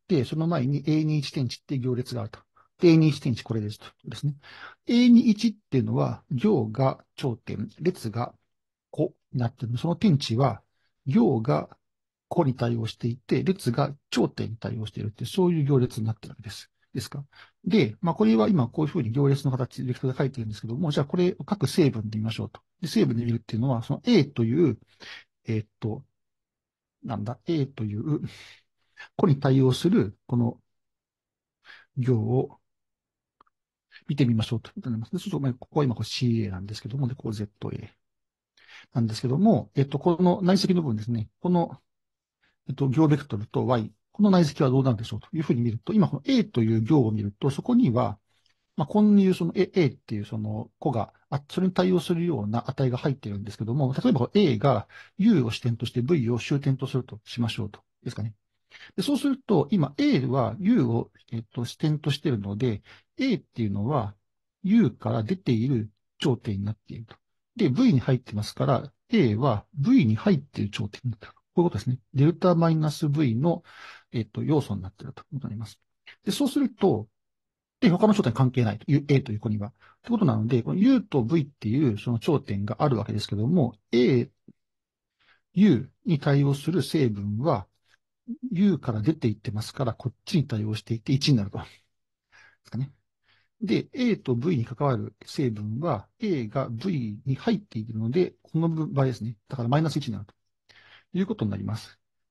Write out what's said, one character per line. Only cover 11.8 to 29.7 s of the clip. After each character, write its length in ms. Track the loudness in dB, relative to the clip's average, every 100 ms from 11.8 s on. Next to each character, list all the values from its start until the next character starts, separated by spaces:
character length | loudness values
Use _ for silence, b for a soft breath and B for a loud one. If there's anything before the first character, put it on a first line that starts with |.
| _ _ _ _ -4
個 160 | 0
に 100 | 0
対 220 | 0 -2 -2
応 100 | -6
し 80 |
て 140 | -6 -6
い 80 | -6
て、 260 | -2 -2
列 300 | 0 -2 -2
が 200 | -2 -2 -6 _
頂 180 | -2 -2
点 220 | -2 -8
に 60 | -8
対 220 | -8 -8
応 80 | -8
し 60 |
て 80 | -8
い 20 |
る 60 | -10
っ 20 |
て 140 | -8
い 20 | -6
う、 40 |
そ 160 | 0 2
う 60 |
い 100 | 2
う 20 |
行 160 | 2 2
列 180 | 2 -2
に 80 | -4
な 60 |
っ 40 | -6
て 120 | -10
る 20 |
わ 60 | -16
け 60 |
で 80 | -16
す。 200 | -16 -18 _ _
で 60 | -10
す 80 | -10
か？ 160 | -12 -14 B B _
で、 320 | 0 2 2 0
ま 100 | -4
あ、 20 |
こ 120 | 2 2
れ 100 | 4
は 140 | 4
今 180 | 2 0
こ 140 | -2
う 20 |
い 40 | -2
う 40 |
ふ 40 | -2
う 60 |
に 100 | -2
行 140 | 0 2
列 180 | 2
の 60 | 0
形、 320 | -2 -4 -6
ベ 120 | -8
ク 60 | -4
ト 60 | -4
ル 60 |
で 60 | -2
書 60 | -4
い 40 |
て 100 | -4
る 60 | -10
ん 40 |
で 40 |
す 60 | -8
け 60 | -8
ど 100 | -4
も、 140 | -2
じ 100 | -2
ゃ 40 |
あ 20 | -2
こ 100 | 0
れ 180 | 0 -2
を 60 |
各 220 | -6 -2 0
成 220 | 2 2
分 200 | 2 -4
で 80 | -4
見 60 |
ま 60 | -4
し 80 | -4
ょ 60 |
う 60 | -8
と。 100 | -12 _ _
で、 60 | -2
成 180 | 0 2
分 100 | 0
で 80 |
見 80 | -2
る 60 | -4
っ 20 |
て 160 | -4 -2
い 20 |
う 40 |
の 80 | -2
は、 120 | -2
そ 120 | -4
の 80 | -4
A 220 | 2 2 2
と 180 | 0
い 260 | 0 2 2
う、 80 | 0 B B B B B _ -6
え 120 | -6
ー 60 |
っ 40 | -6 _
と、 240 | -8 -8 -12 _ _ _ _ _ _ _ _ _
な 140 | -10 -8
ん 80 |
だ、 140 | -8 -8 -4
A 200 | -2 -2
と 180 | -4
い 120 | -6 -4
う 240 | -4 -4 B B B B _ _ B B B 0
子 100 | 2
に 140 | 4
対 220 | 4 6
応 100 | 4